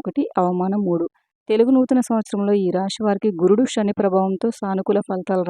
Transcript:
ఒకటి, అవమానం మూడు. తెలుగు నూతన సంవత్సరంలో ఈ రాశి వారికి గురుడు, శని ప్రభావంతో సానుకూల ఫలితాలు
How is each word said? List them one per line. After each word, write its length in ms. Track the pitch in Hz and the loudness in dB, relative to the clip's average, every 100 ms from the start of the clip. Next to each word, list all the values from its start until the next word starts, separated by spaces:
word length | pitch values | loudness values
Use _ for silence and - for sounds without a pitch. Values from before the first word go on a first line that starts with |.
ఒకటి, 220 | 185 285 294 - | -2 -4 -2 0
అవమానం 400 | 180 180 190 208 190 | 0 0 -2 -2 -2
మూడు. 200 | 170 170 _ _ _ - | -2 -4 _ _ _ -2
తెలుగు 220 | 220 240 262 | 2 4 4
నూతన 240 | 254 254 - | 4 2 0
సంవత్సరంలో 460 | 226 - 202 202 202 180 | -2 -2 -2 0 2 2
ఈ 20 | 180 | 0
రాశి 260 | 196 - 214 | -2 -2 -2
వారికి 240 | 196 214 170 | 0 -2 2
గురుడు, 240 | 180 208 262 | 2 4 2
శని 220 | 233 202 - | 0 -2 0
ప్రభావంతో 500 | 202 190 190 190 226 - | 0 2 0 -2 -4 -4
సానుకూల 400 | 196 190 190 202 - | -4 -2 0 -2 -2
ఫలితాలు 360 | 185 - 185 | -6 -2 -2